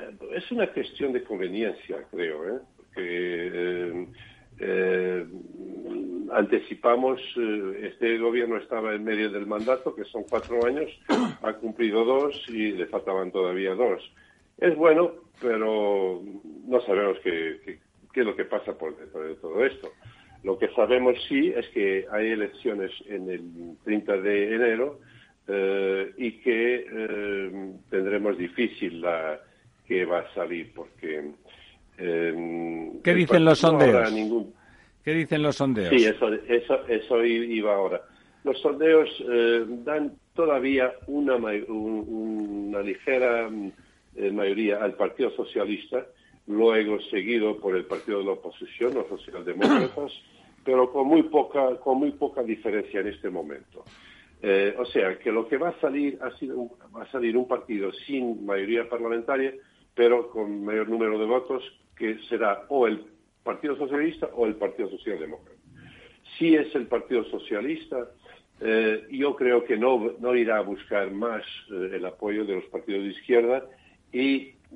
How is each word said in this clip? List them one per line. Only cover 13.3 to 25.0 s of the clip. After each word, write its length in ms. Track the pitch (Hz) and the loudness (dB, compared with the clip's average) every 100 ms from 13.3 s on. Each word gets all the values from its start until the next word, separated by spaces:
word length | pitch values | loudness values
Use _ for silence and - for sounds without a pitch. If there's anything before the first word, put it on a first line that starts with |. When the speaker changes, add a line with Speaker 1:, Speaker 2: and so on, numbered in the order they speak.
Speaker 1:
todavía 420 | 95 92 92 95 95 | 0 0 0 -2 2
dos. 260 | 120 92 - _ - _ _ - | 0 0 -6 _ -20 _ _ 0
Es 180 | 180 151 | 2 4
bueno, 360 | 165 156 175 - - _ | 6 6 4 0 -16 _
pero 800 | 123 113 110 107 104 101 95 90 98 98 85 76 - | -2 0 2 2 2 2 0 -2 -8 -14 -16 -16 0
no 140 | 123 | 0
sabemos 360 | 113 98 101 92 | 4 2 2 0
qué, 360 | 95 82 80 76 - | -2 -2 -4 -6 -12
qué, 140 | 85 _ _ _ | -16 _ _ _
qué 60 | - | -2
es 40 | 113 | 0
lo 100 | 95 | -2
que 100 | - | -4
pasa 320 | 107 104 - | -4 -6 -8
por 200 | 80 78 | -8 -10
dentro 240 | 78 82 | -14 -10
de 120 | 80 80 | -10 -10
todo 300 | 85 82 131 | -6 0 0
esto. 240 | 135 82 - 113 - - - | -2 -12 -18 -20 -20 -20 -10
Lo 140 | 95 92 | -4 -2
que 100 | 104 | 0
sabemos 460 | - 110 127 127 123 - | 2 4 4 4 2 0
sí 260 | 139 160 120 | 0 2 0
es 120 | 117 | -4
que 360 | - 98 95 92 | -2 0 0 -2
hay 160 | 107 110 | -2 -2
elecciones 600 | 110 104 - 120 101 95 - - | -2 -4 -4 -4 -2 -4 -8 -10
en 220 | 101 92 | -8 -6
el 480 | 90 85 85 85 82 | -8 -10 -14 -16 -12
treinta 340 | - 107 104 101 | -4 -2 0 0
de 380 | 95 101 101 113 | 2 0 0 2
enero, 440 | 120 113 139 143 | 2 2 -2 -6